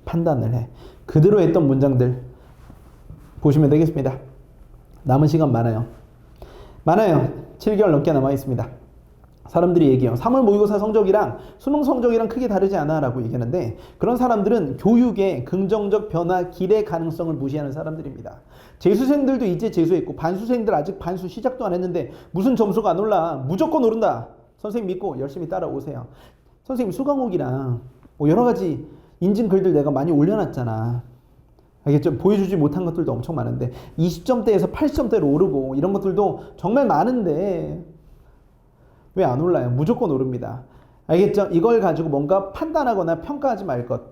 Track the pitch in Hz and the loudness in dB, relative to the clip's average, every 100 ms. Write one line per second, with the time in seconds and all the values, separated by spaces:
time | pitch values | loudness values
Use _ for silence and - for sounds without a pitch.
0 | - 165 165 135 113 120 117 - - - | -4 -2 0 0 0 -2 -4 -12 -20 -20
1 | - 156 165 208 165 170 147 135 139 123 | -2 4 6 6 4 4 2 4 2 4
2 | 123 127 - - - - - - - - | 0 -2 -10 -20 -20 -20 -20 -20 -20 -20
3 | - - - - 151 135 151 151 160 147 | -20 -20 -20 -2 2 4 4 4 2 0
4 | 131 131 - - - - - - - - | -4 -6 -14 -20 -20 -20 -20 -20 -20 -12
5 | - 135 151 156 151 117 117 110 113 - | 0 4 4 4 2 2 0 -2 -6 -12
6 | - - - - - - - - - 180 | -20 -20 -20 -20 -20 -20 -20 -6 2 4
7 | 214 151 127 - - - - 208 208 147 | 4 4 2 -6 -14 -4 -2 2 4 4
8 | 147 147 131 135 139 117 - - - - | 4 2 2 -2 -2 -4 -6 -10 -20 -20
9 | - - - _ - 170 175 175 147 127 | -20 -20 -20 _ -4 0 2 4 4 4
10 | 127 120 226 262 226 202 208 208 214 220 | 2 0 0 4 4 4 2 0 0 2
11 | 190 202 202 - - - - 294 277 254 | 4 2 2 -6 -14 -10 -2 0 0 0
12 | 240 226 220 247 247 196 196 196 147 156 | 2 0 0 -4 -2 0 0 0 -2 0
13 | 135 123 113 123 117 175 117 - - - | -2 -4 -4 -4 -4 -4 -4 -8 -16 -4
14 | 202 240 247 226 196 233 151 127 190 233 | -2 0 2 2 2 2 0 -2 4 4
15 | 247 185 196 143 127 185 190 214 202 202 | 4 2 0 -2 -4 -4 0 0 0 -2
16 | - 160 175 185 180 - 185 214 208 165 | -2 -4 0 -2 -2 -6 0 2 0 -4
17 | 165 156 170 147 135 151 143 143 156 160 | -6 -6 -6 -4 -6 -6 -6 -8 -10 -10
18 | 147 135 - - _ - - - 175 202 | -12 -14 -18 -18 _ -20 -20 -2 2 2
19 | 262 294 269 269 233 180 220 - 165 175 | 2 2 2 0 0 -2 -2 0 2 2
20 | - 135 160 185 226 247 214 175 147 - | -2 -6 -4 -4 -2 -2 0 -2 -2 -8
21 | 170 185 175 - 240 254 220 175 180 170 | -8 -8 -8 -6 -6 -4 -4 -2 -2 -4
22 | - - - 170 196 240 214 220 208 170 | -6 -12 -10 -2 0 2 2 2 2 0
23 | 214 196 165 139 131 190 320 320 233 226 | 2 0 0 -4 -4 0 0 2 2 2
24 | 202 120 113 - _ _ - 226 196 185 | 0 -2 -8 -18 _ _ -8 -6 -6 -6
25 | 196 127 135 139 160 185 160 135 139 127 | -6 -6 -8 -8 -8 -6 -6 -8 -8 -12
26 | 120 - - _ _ _ _ 254 226 170 | -12 -20 -20 _ _ _ _ -4 -4 -2
27 | 269 285 247 180 131 131 131 117 - - | -2 -2 -2 -2 -2 -4 -4 -6 -8 -20
28 | - _ 151 185 240 185 185 131 - - | -20 _ 2 4 4 2 -2 -4 -10 -20
29 | _ _ 180 202 220 190 185 151 143 135 | _ _ -2 0 2 2 4 2 2 0
30 | 151 147 156 214 156 - 120 110 117 123 | 2 2 2 2 -2 -4 -4 -4 -4 -4
31 | - - _ _ _ _ _ _ - 147 | -8 -20 _ _ _ _ _ _ 0 2
32 | 165 156 185 208 190 185 147 185 175 170 | 2 0 0 2 0 0 0 0 -4 -4
33 | 147 120 120 156 117 123 123 - - - | -4 -4 -6 -6 -4 -4 -6 -8 -14 -2
34 | 170 160 - 247 214 196 180 - 294 - | -2 -2 -2 0 2 2 0 -2 -2 0
35 | 240 220 147 147 190 143 131 135 170 196 | 0 2 2 2 2 0 -4 -2 0 0
36 | 190 190 196 131 - - 175 240 262 151 | -2 0 0 -2 -12 -6 0 2 2 2
37 | 196 254 185 147 202 170 156 160 - - | 2 0 0 -2 -2 -4 -6 -10 -14 -20
38 | - - - _ _ _ _ _ _ _ | -20 -20 -20 _ _ _ _ _ _ _
39 | _ 185 170 123 170 165 123 123 156 240 | _ -2 0 0 0 0 0 -2 0 0
40 | 226 135 131 123 110 117 - - _ _ | 0 0 -2 -4 -8 -12 -16 -20 _ _
41 | - 165 202 202 196 170 208 233 190 160 | -2 2 2 2 0 2 2 2 2 -2
42 | 165 139 143 190 196 - 320 311 254 208 | -2 -2 0 0 -2 -8 -4 -2 -2 -2
43 | 165 165 - 285 277 214 196 127 120 123 | -2 -4 -6 -6 -4 -4 -6 -6 -6 -8
44 | - | -8